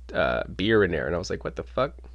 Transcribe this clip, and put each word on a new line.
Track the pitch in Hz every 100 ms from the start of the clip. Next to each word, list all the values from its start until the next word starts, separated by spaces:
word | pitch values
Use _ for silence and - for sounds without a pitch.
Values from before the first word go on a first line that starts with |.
| -
uh, | - 69 60 - -
beer | 101 110
in | 92
there. | 80 65
And | 85
I |
was | 95
like, | 95
"What | - -
the |
fuck?" | - - 135 - -